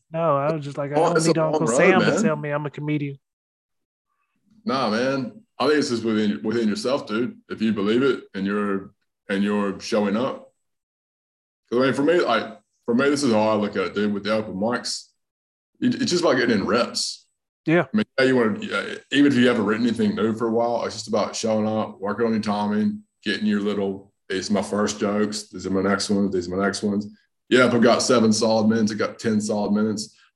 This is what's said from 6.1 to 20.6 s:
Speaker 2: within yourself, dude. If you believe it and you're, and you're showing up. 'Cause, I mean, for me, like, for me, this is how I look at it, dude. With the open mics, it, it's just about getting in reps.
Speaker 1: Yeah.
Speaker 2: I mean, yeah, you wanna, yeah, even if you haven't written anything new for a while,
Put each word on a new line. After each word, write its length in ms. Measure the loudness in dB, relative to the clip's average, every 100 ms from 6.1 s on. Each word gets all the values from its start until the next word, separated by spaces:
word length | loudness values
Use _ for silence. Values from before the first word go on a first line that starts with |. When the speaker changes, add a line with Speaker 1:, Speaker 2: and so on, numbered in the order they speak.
| 2 2 0
Speaker 2:
within 240 | -2 0 0
yourself, 380 | 0 -2 -2 -2
dude. 320 | -4 -4 -6 -14
If 120 | -4
you 120 | -2
believe 300 | 0 2 2
it 220 | 2 0 -6
and 120 | -6 -4
you're, 480 | -2 -2 -4 -6 -18 _ _ -6
and 140 | -2
you're 380 | 0 0 -2 -4
showing 360 | -2 0 0 0
up. 360 | -2 -6 -14 _ _ _ _ _ _ _ _ _ _ _ _
'Cause, 80 | 0
I 60 | 2
mean, 80 |
for 80 | 2
me, 160 | 2 2
like, 380 | 2 0 -2 -10 _ _
for 100 | -2
me, 140 | 0 2
this 140 | 2
is 100 | 2
how 80 | 2 2
I 60 |
look 220 | 2 0 -2
at 60 | -4
it, 60 |
dude. 180 | -2 -2
With 100 | -2
the 80 | -2
open 200 | -2 -4
mics, 540 | -4 -2 -2 -6 -10 -12 _ _ _ _ _ _ _
it, 200 | -2 0
it's 100 | -2
just 120 | 0
about 120 | 2 2
getting 240 | 2 0
in 60 | 0
reps. 600 | 0 0 -4 -8 -8 _ _ _ _ 0
Speaker 1:
Yeah. 200 | 0 0
Speaker 2:
I 40 | -2
mean, 80 | -2 0
yeah, 60 |
you 120 | 2 4
wanna, 220 | 2 -2
yeah, 340 | -4 -6 -6 -10 -2
even 220 | 4 4
if 40 | 6
you 100 | 4
haven't 180 | 4 0
written 200 | 0 0
anything 280 | 0 0
new 200 | 0 -2
for 120 | 0 -2
a 40 |
while, 320 | 0